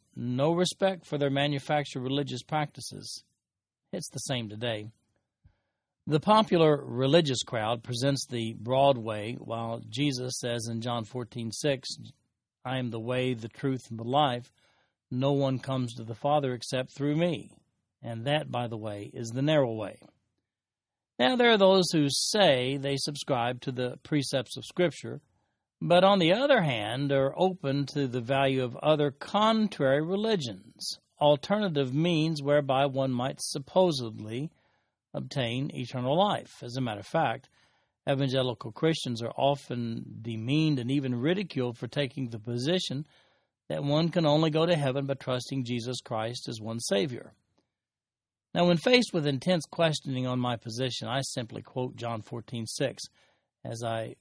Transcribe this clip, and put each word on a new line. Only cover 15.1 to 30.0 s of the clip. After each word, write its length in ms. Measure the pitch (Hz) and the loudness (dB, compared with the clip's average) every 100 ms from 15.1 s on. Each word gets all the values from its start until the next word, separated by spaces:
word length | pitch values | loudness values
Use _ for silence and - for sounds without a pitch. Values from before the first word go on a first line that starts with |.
No 220 | 127 139 | -2 2
one 260 | 139 135 127 | 2 0 -2
comes 340 | - 131 120 120 | -2 -4 -4 -6
to 80 | |
the 120 | 113 110 | -12 -4
Father 380 | 143 147 135 | 0 2 0
except 380 | 120 - 131 131 - | -4 -4 -4 -4 -4
through 220 | 143 151 | 0 2
me." 340 | 175 131 - - _ _ _ _ | 0 -2 -8 -20 _ _ _ _
And 240 | 120 113 123 | -10 -6 -2
that, 240 | 151 139 | -2 -2
by 180 | 123 120 | -4 -4
the 100 | 113 | -6
way, 340 | 107 101 - | -8 -8 -10
is 160 | - 117 | -10 -6
the 140 | 123 | -2
narrow 300 | 143 156 123 | 2 4 4
way. 260 | 110 98 - - _ _ _ _ _ _ _ _ _ _ - | 0 -8 -10 -20 _ _ _ _ _ _ _ _ _ _ 0
Now, 160 | 254 247 | 2 6
there 160 | 240 | 6
are 60 | 214 | 8
those 340 | 190 190 170 | 8 8 6
who 160 | 160 143 | 4 4
say 680 | - - 214 180 127 127 139 | 2 0 4 6 6 2 -2
they 200 | 139 139 | -2 -2
subscribe 640 | - 147 - 123 120 123 | -4 -6 -2 0 0 -4
to 100 | 143 | -6
the 260 | 123 123 - | -4 -4 -6
precepts 600 | - 151 131 135 117 123 | -2 -2 0 -2 -4 -10
of 80 | - | -8
Scripture, 560 | - 175 - 117 135 - _ _ _ _ - | 0 0 -2 -10 -12 -14 _ _ _ _ -4
but 240 | 160 175 | 4 6
on 140 | 190 202 | 8 6
the 160 | 160 | 6
other 300 | 214 285 247 | 4 6 4
hand 480 | 156 113 104 127 143 | 4 0 -2 -2 0
are 260 | 139 135 - | 2 2 2
open 480 | 185 180 139 139 139 | 0 0 -2 -2 -2
to 140 | 147 135 | -2 -2
the 140 | 123 | -2
value 420 | 117 139 139 131 | 0 2 2 2
of 120 | 123 123 | -2 0
other 340 | 151 151 147 | 2 4 2
contrary 880 | - - 208 220 220 214 - 135 143 | -4 -4 2 4 4 0 0 2 2